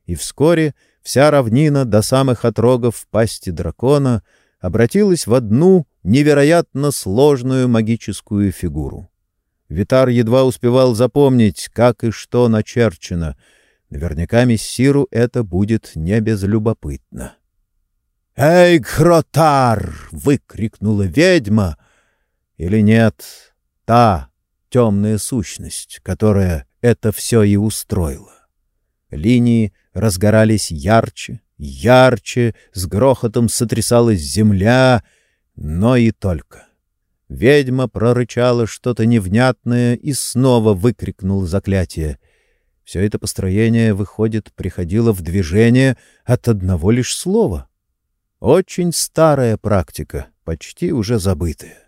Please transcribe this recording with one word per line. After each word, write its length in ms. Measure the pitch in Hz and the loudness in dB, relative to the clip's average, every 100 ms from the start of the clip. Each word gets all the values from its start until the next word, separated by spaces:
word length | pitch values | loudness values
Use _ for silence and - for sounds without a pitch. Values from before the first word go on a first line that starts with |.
и 100 | - | -12
вскоре 600 | 85 - - 151 170 156 - _ _ | -10 -10 -2 0 2 0 -6 _ _
вся 300 | - 120 151 | -4 2 4
равнина 540 | 147 117 117 156 143 | 4 2 2 2 0
до 180 | 127 104 | 0 0
самых 420 | 107 131 135 120 | 2 0 0 0
отрогов 600 | 120 113 110 127 120 - - | -2 0 0 2 -2 -6 -6
пасти 400 | 104 113 - - | -2 -2 -4 -10
дракона 720 | 82 82 - 120 147 135 117 - _ _ _ | -8 -8 -4 0 0 0 -2 -6 _ _ _
обратилась 640 | 90 104 120 196 208 175 - | -6 -2 0 2 0 0 0
в 80 | |
одну 520 | 123 113 110 175 190 - _ | -2 0 2 4 4 0 _
невероятно 880 | 87 123 147 143 143 170 160 135 143 | 0 2 2 4 4 2 0 -4 -4
сложную 800 | 131 - 101 147 139 123 131 127 | -4 -4 2 2 2 0 -2 0
магическую 840 | 113 110 113 - 98 - 104 101 | 0 0 -4 -6 -12 -6 -2 -2
фигуру. 580 | 87 87 76 69 82 101 _ _ _ _ _ - | -2 -6 -6 -8 -10 -16 _ _ _ _ _ -10
Витар 400 | 156 104 131 131 | -6 0 2 2
едва 360 | 120 110 127 | 2 2 2
успевал 500 | 131 - 123 123 131 | 2 0 0 2 2
запомнить, 760 | 107 123 143 139 127 110 - - | 2 0 2 2 4 2 0 -8
как 320 | - 120 120 | 0 0 0
и 60 | 117 | -4
что 380 | - - 120 120 | -6 -4 0 2
начерчено. 880 | 110 104 - 113 92 - 87 80 71 _ _ _ _ _ | 0 -2 -2 -2 -2 -8 -6 -6 -8 _ _ _ _ _
Наверняка 520 | 71 82 76 85 117 | -10 -8 -6 -2 0
мессиру 640 | 123 110 - - 131 143 139 | 2 0 -4 -2 0 2 0
это 320 | 113 120 127 | -2 -2 -2
будет 500 | 110 87 104 113 - | -4 -2 -2 -2 -6
не 260 | - 80 113 | -8 -2 -2
безлюбопытно. 1160 | 110 110 98 110 110 110 76 67 _ - - - _ _ _ _ _ _ _ _ _ - | -2 -2 -2 -2 -2 -4 -8 -14 _ -16 -16 -18 _ _ _ _ _ _ _ _ _ -2
«Эй, 420 | 143 175 175 170 | 2 6 6 4
Гротар!» 1300 | 104 - 160 170 - - 160 139 127 107 87 76 - | 2 0 4 4 2 0 2 2 2 0 -4 -12 -18
выкрикнула 920 | 76 139 143 - - 107 - 101 104 | -6 -2 -2 -4 -10 -10 -6 -4 -2
ведьма. 720 | 98 107 175 180 101 107 95 76 _ _ _ _ _ _ _ - | -2 2 2 2 2 0 0 -4 _ _ _ _ _ _ _ -10
«Или 240 | 85 107 | -4 0
нет, 440 | 104 113 113 - - - _ _ _ _ | 2 4 2 -2 -10 -20 _ _ _ _
та 460 | - 117 120 87 71 _ _ _ _ | 0 4 4 2 -4 _ _ _ _
темная 480 | 127 117 101 104 107 | 0 2 0 0 -2
сущность, 840 | - 127 - - - - - - | -4 -6 -6 -10 -14 -16 -16 -16
которая 640 | - 92 107 101 92 80 - _ | -10 -2 0 2 0 -2 -8 _
это 320 | 120 110 113 | -2 0 -2
все 300 | - - 117 | -4 -2 2
и 140 | 104 101 | 4 2
устроила». 760 | 107 - - 98 82 67 - _ _ _ _ _ _ _ _ | 0 -4 -6 -4 -4 -6 -16 _ _ _ _ _ _ _ _
Линии 640 | - 90 123 120 117 107 - _ | -6 0 2 2 0 -2 -6 _
разгорались 800 | - 110 90 104 110 110 107 - | -4 -4 0 2 4 4 0 -4
ярче, 680 | 78 76 113 113 - - - _ - | -6 0 0 0 -6 -16 -16 _ -18
ярче, 960 | 71 67 95 127 131 - - - 120 - _ | -16 -4 2 4 4 2 -4 -4 -4 -4 _
с 140 | - 90 | -10 -6
грохотом 640 | 92 135 123 120 113 113 | 0 2 2 -2 -2 -2
сотрясалась 720 | - 117 113 104 120 120 101 | -2 -4 -2 0 2 2 0
земля, 840 | 71 76 107 98 101 127 131 120 - _ _ _ _ | -2 0 2 2 2 4 4 2 -2 _ _ _ _
но 420 | - 76 82 110 127 | -14 -8 -2 0 2
и 140 | 113 | 2
только. 560 | - 98 82 - - _ _ _ _ _ _ - | 0 -4 -6 -8 -20 _ _ _ _ _ _ -18
Ведьма 600 | 65 110 147 131 131 127 | -2 2 2 2 -2 -4
прорычала 800 | - 113 123 120 - 123 120 110 | -2 0 0 -2 -2 0 0 -2
что-то 400 | - 123 117 113 | -6 -6 -2 0
невнятное 880 | 117 92 107 127 123 - 120 120 | 0 0 0 0 0 -4 -2 0
и 180 | 120 - | -2 -6
снова 600 | 127 - 117 131 120 110 | -8 -6 -2 2 4 2
выкрикнула 720 | 98 110 110 95 - 92 98 92 | 2 0 -2 -6 -8 -4 -4 -2
заклятие. 720 | 98 98 95 87 - 78 71 _ _ _ _ _ _ | -4 -2 -2 -2 -6 -8 -8 _ _ _ _ _ _
Все 160 | - 87 | -12 -4
это 180 | 104 107 | -4 -4
построение, 760 | 104 - 95 95 113 117 113 | -8 -6 -4 0 0 2 2
выходит, 580 | 98 101 - 110 110 - | 0 -4 -4 -4 -4 -8
приходило 580 | - 95 - 87 101 117 | -10 -10 -8 -4 0 0
в 100 | 98 | 0
движение 760 | 80 92 82 95 117 123 135 127 _ _ | -2 -4 0 2 4 4 2 -2 _ _
от 240 | - 120 - | -4 -2 0
одного 420 | 107 92 90 90 | -2 -2 -2 0
лишь 260 | 120 123 - | 0 -2 -6
слова. 520 | 175 208 190 80 - _ _ _ _ _ _ _ | -4 -2 -2 -4 -10 _ _ _ _ _ _ _
Очень 520 | - 165 190 - 175 | 0 2 0 -4 -4
старая 640 | 160 - - 160 139 123 107 | -4 -4 0 2 2 0 -2
практика, 720 | 104 101 - - 73 73 64 _ | -2 -2 -2 -8 -12 -12 -12 _
почти 480 | - 82 - - 175 | -10 -10 -12 -8 -4
уже 260 | 156 101 117 | -4 -2 -2
забытая. 640 | 90 82 85 76 - - | -2 -2 -4 -8 -14 -20